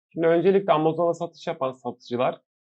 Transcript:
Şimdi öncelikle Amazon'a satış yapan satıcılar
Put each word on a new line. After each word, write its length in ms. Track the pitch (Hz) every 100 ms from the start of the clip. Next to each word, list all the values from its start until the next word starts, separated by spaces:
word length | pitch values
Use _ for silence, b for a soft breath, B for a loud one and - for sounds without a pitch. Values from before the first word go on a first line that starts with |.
| _
Şimdi 180 | - 165
öncelikle 460 | 170 175 196 196
Amazon'a 400 | 156 160 156 170
satış 340 | 165 170 - -
yapan 240 | 160 131
satıcılar 720 | 127 120 120 - 120 135 - _ _